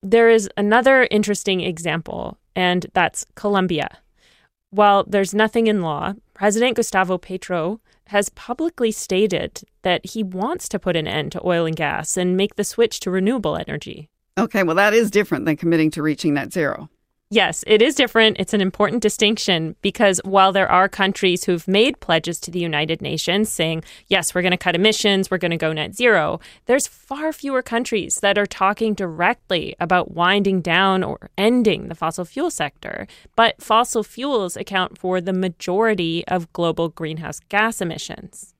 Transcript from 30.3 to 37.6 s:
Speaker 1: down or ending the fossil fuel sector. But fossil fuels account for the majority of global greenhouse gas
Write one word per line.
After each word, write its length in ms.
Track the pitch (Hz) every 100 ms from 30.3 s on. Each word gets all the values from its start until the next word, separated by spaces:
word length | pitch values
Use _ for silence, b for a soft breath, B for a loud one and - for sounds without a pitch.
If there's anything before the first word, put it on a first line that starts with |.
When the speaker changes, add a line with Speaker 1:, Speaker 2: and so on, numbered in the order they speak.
| 202 196 190
Speaker 1:
down 420 | 175 170 196 190
or 280 | 180 - - -
ending 500 | 208 247 214 160 -
the 60 |
fossil 320 | 160 165 160 175
fuel 240 | - 339
sector. 560 | - 147 _ - - - B B
But 280 | - 226 -
fossil 420 | - 220 240 233
fuels 500 | 208 - 269 254 185
account 440 | - - 190 185 -
for 200 | 185 185
the 100 | 175
majority 920 | 185 185 170 - 185 226 214 165 165 -
of 240 | 185 165
global 380 | - 170 165 165
greenhouse 500 | - 160 160 160 - _
gas 320 | 202